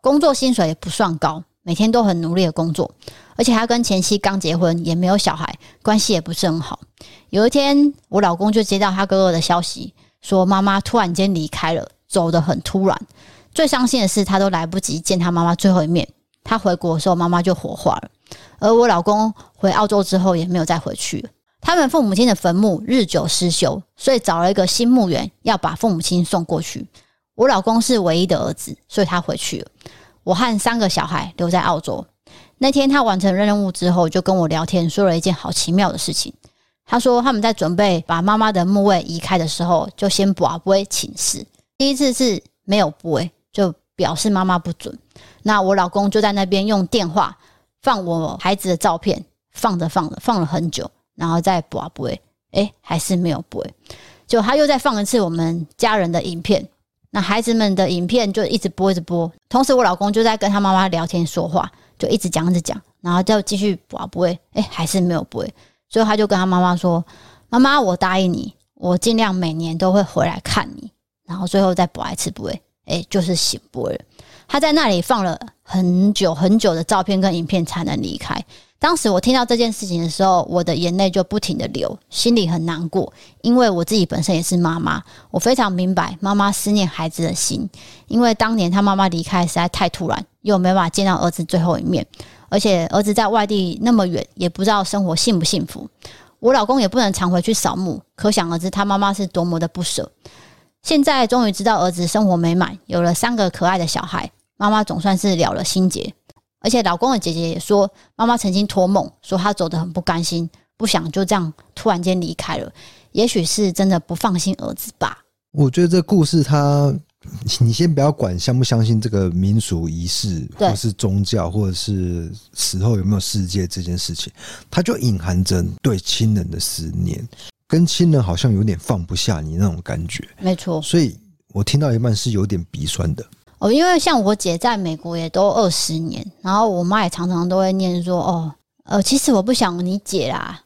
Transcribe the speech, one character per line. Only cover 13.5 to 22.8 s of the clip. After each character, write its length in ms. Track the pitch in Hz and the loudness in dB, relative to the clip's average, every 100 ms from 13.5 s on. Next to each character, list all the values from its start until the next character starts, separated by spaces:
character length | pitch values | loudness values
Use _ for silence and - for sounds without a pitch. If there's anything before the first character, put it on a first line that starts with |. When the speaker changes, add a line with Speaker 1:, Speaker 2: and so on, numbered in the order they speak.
Speaker 1:
最 140 | - 311 | 0 0
伤 180 | 269 247 | 2 2
心 160 | 254 | 2
的 60 | 196 | 0
是， 180 | - 190 | 0 0
他 140 | 190 | 2
都 100 | 196 | 2
来 160 | 180 165 | 0 -2
不 140 | 185 | -4
及 200 | - 156 | -4 -6
见 200 | - 185 | -2 0
他 100 | 175 | 0
妈 120 | 175 | 2
妈 100 | 170 | 2
最 160 | 170 196 | 2 4
后 140 | 180 | 2
一 40 | 156 | 2
面， 200 | 170 - _ _ _ | -2 -2 _ _ _
他 140 | - 226 | -4 -2
回 180 | 202 175 | 0 -2
国 180 | 175 160 | -2 0
的 40 | |
时 80 | 190 | 0
候， 40 | |
妈 160 | 175 170 | 2 2
妈 120 | 175 | 0
就 120 | 180 | 0
火 220 | 180 - - | -2 -4 -4
化 180 | - - | -2 -2
了。 120 | - _ _ - - _ | -6 _ _ -20 -20 _
而 160 | 214 | 2
我 140 | 226 240 | 4 6
老 140 | 175 | 4
公 300 | 175 208 220 - - | 2 0 0 -2 -16
回 160 | _ - | _ 0
澳 140 | - 208 | 2 2
洲 160 | 208 | 2
之 160 | 190 190 | 2 2
后， 180 | 190 175 | 2 0
也 100 | 170 | 0
没 120 | 180 | -2
有 80 | 160 | 0
再 140 | 170 | -2
回 160 | - - | -4 -8
去 240 | - - | -8 -8
了。 100 | - _ _ _ | -10 _ _ _
他 160 | - 349 | 0 2
们 120 | 269 | 2
父 120 | 330 | 2
母 140 | 226 190 | 2 2
亲 120 | 240 | 2
的 60 | |
坟 220 | 202 185 170 | 2 2 2
墓 260 | 214 175 | 2 0